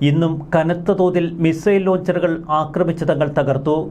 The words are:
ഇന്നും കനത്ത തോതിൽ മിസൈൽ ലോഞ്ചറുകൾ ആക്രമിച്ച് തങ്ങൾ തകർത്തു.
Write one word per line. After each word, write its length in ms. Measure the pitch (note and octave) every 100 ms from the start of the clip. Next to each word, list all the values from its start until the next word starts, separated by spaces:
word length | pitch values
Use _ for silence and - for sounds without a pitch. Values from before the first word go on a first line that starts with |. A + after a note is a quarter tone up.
| C#3+
ഇന്നും 220 | D3 E3 D3+ C#3+
കനത്ത 360 | E3+ D#3+ F3 E3+ F#3+
തോതിൽ 260 | F3+ F3 E3+ E3+
മിസൈൽ 380 | E3 D#3+ G#3 G3 F#3
ലോഞ്ചറുകൾ 440 | F#3 - F3 E3+ E3 E3 D#3
ആക്രമിച്ച് 440 | D3 E3+ E3+ E3+ D#3+
തങ്ങൾ 180 | D3 D3 D3+
തകർത്തു. 380 | C#3+ C#3 D3+ D#3 D#3